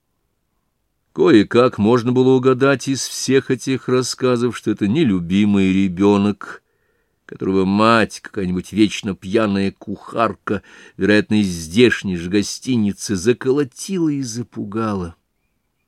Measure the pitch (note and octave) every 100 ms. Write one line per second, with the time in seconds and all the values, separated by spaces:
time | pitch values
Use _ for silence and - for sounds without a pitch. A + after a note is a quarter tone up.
0 | _ _ _ _ _ _ _ _ _ _
1 | _ - F3+ A#2 F2+ A#2 B2 - G#2 B2
2 | A#2 B2+ B2+ C3 C3 B2 C3+ C3+ - C3
3 | - - - C3+ - B2+ - B2+ - B2+
4 | B2+ - B2+ A#2+ A#2+ - - G2+ G2+ C#3
5 | C#3+ F#2 E2+ F#2+ G#2 G2+ F#2+ F#2+ G2 F2
6 | G2+ G2+ G2+ G2+ - - _ _ _ _
7 | _ _ - - - F#2+ F#2+ G2+ A2 A#2
8 | G2 - - - F#2 F2+ - F#2+ G#2+ -
9 | G#2 F2+ F#2+ A2 G#2+ G2 G2 - - G2
10 | - - A2 G2 - G2+ - - - -
11 | F#2+ G#2 F#2+ G#2+ G2 E2+ D#2+ F#2 A#2+ -
12 | G#2 F2 F2 G2+ G2 - C3 B2 G#2 F#2+
13 | - G2 G2 A#2+ C3 C#3 C#3 - - F#3+
14 | D#3+ C#3+ B2+ A2+ A2+ - A2 G#2+ A2 G2+
15 | E2+ - _ _ _ _ _ _